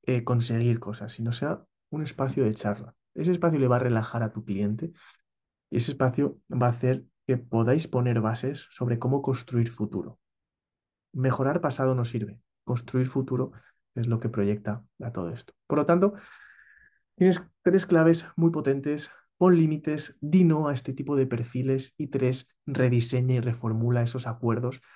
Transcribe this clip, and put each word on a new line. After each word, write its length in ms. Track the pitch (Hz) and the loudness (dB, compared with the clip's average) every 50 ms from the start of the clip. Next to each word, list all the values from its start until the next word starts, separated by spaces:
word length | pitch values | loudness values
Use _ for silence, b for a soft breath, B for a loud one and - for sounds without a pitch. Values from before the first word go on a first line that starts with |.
| _ | _
eh, 200 | - 127 120 117 | -2 -2 0 0
conseguir 560 | - 123 120 117 - 117 113 117 120 113 110 | 0 0 0 0 0 0 0 2 2 0 0
cosas, 340 | - - 107 - 104 113 - | -2 -8 -10 -10 -10 -12 -10
sino 180 | - 113 113 | -6 -4 -4
sea 320 | 117 - 139 151 190 - - _ _ _ _ _ | -4 -4 -4 -4 -4 -6 -10 _ _ _ _ _
un 120 | - 156 | -8 -8
espacio 420 | 151 139 - - 135 135 127 - 131 | -8 -6 -4 -4 -4 -2 0 0 0
de 100 | 107 107 | 0 0
charla. 400 | - - 107 101 - - - - _ _ _ - | -2 -4 -4 -4 -6 -8 -16 -20 _ _ _ -8
Ese 180 | - 156 175 | -4 -2 0
espacio 280 | 180 170 175 170 160 143 | 0 2 2 2 2 2
le 80 | 135 123 | 2 4
va 80 | 123 | 4
a 40 | 123 | 2
relajar 440 | 127 123 117 110 110 - - 117 117 | 2 2 0 0 -2 -2 -4 -4 -4
a 80 | 107 | -4
tu 120 | - 107 - | -4 -6 -6
cliente 480 | - 98 98 104 101 107 110 160 165 170 b b b b b b _ _ _ _ _ _ _ _ - | -6 -4 -2 -2 -2 -2 -4 -6 -10 -12 b b b b b b _ _ _ _ _ _ _ _ -4
y 80 | - 107 | -2 -2
ese 140 | 117 - | -2 -2
espacio 480 | 139 - 131 127 120 - 143 139 - - _ - | -2 0 0 0 0 0 -2 -2 -2 -6 _ -8
va 180 | - 123 127 123 | -2 0 2 2
a 40 | |
hacer 340 | 120 - - 127 127 127 - _ _ _ _ | 0 0 0 0 0 -2 -4 _ _ _ _
que 120 | - 131 120 | -2 -2 -2
podáis 500 | - - - 113 117 120 135 160 160 - | -2 -2 0 2 2 4 2 2 0 -2
poner 340 | - 170 123 123 117 113 | -2 0 0 0 0 0
bases 460 | 107 110 110 113 - 131 147 - - - | 0 0 -2 -4 -4 -6 -8 -8 -12 -16
sobre 280 | - - 127 123 120 117 | -10 -6 -4 -2 -2 -2
cómo 220 | - 127 135 135 | 0 0 0 0
construir 480 | 135 - 131 120 - - 127 117 117 117 | 0 -2 -4 -4 -4 -4 0 0 0 0
futuro. 500 | - - 107 107 98 98 85 - - _ _ _ _ _ _ _ _ _ _ _ _ _ _ _ _ _ _ _ | -2 -6 -8 -6 -6 -6 -8 -8 -12 _ _ _ _ _ _ _ _ _ _ _ _ _ _ _ _ _ _ _
Mejorar 480 | - 135 127 131 127 - 135 135 151 175 | -6 -2 0 0 0 0 0 0 0 0
pasado 340 | 170 147 131 - 135 131 131 | -2 -2 -2 0 0 0 0
no 120 | 127 120 | 0 -2
sirve. 340 | 117 - 117 107 - - - _ _ _ _ _ | -2 -4 -6 -6 -8 -10 -14 _ _ _ _ _
Construir 440 | - 123 120 - - - 127 127 127 | -6 -6 -6 -4 -4 -2 -2 -2 -2
futuro 440 | - 139 135 - 131 123 127 - B B B B B B B _ - | -2 -4 -4 -2 -2 -4 -4 -4 B B B B B B B _ -8
es 120 | 117 117 120 | -4 -2 0
lo 120 | 117 110 | 0 -2
que 100 | - 113 | -2 -4
proyecta 540 | 113 107 101 101 104 104 - 107 104 120 - _ _ - | -2 -2 0 0 0 -2 -4 -6 -6 -6 -8 _ _ -12
a 100 | - 120 | -10 -10
todo 180 | 117 95 87 85 | -8 -6 -6 -8
esto. 220 | - 117 - - - _ _ | -8 -10 -14 -20 -20 _ _
Por 140 | - 151 147 | -2 -2 0
lo 60 | 147 | 2
tanto, 280 | 151 170 180 190 202 208 B B B B B B B B B B B B B B B B B B _ _ | 4 4 4 4 2 0 B B B B B B B B B B B B B B B B B B _ _
tienes 300 | - 185 185 180 170 - - _ _ - | 2 4 4 4 2 -2 -10 _ _ 0
tres 220 | 180 175 196 185 | 2 2 2 2
claves 440 | - 180 165 160 165 165 165 - - - - | 4 4 6 6 6 6 4 2 -6 -2 2
muy 140 | 165 165 | 2 2
potentes. 600 | 165 151 - 135 135 139 135 147 147 147 147 - B B B _ _ | 2 2 0 0 0 0 0 -4 -4 -6 -6 -12 B B B _ _
Pon 220 | - 185 185 180 165 | 2 6 6 6 6
límites, 600 | 165 156 156 156 - 160 151 151 - - - _ | 6 4 2 0 -2 -4 -4 -4 -6 -10 -14 _
di 240 | - 151 156 185 180 | -2 2 4 6 6
no 240 | 165 156 151 156 147 | 6 6 4 2 0
a 40 | 143 | -2
este 200 | 123 - - 131 | -4 -4 -8 -8
tipo 240 | - 139 143 143 139 | -6 -4 -2 0 2
de 100 | 135 131 | 2 0
perfiles 640 | 123 117 117 - - 127 131 135 135 135 131 - _ - | 0 -4 -4 -4 -4 -4 -2 0 0 -2 -2 -6 _ -10
y 100 | 151 135 | -8 -4
tres, 480 | - 135 127 127 131 131 - _ _ _ _ | -2 0 0 0 0 -2 -6 _ _ _ _
rediseña 680 | - 135 127 127 123 123 120 117 - 131 123 123 127 127 | -6 -2 0 2 2 4 2 0 0 0 0 0 2 2
y 40 | 123 | 0
reformula 640 | 110 120 117 - - 113 113 113 117 120 123 120 120 | 0 -2 -4 -4 -2 -2 -2 0 0 0 2 2 0
esos 220 | 117 117 127 120 | 0 -2 -6 -8
acuerdos 560 | 120 117 - - 117 113 117 123 123 131 - b b b | -8 -8 -4 -2 0 0 0 -2 -4 -6 -8 b b b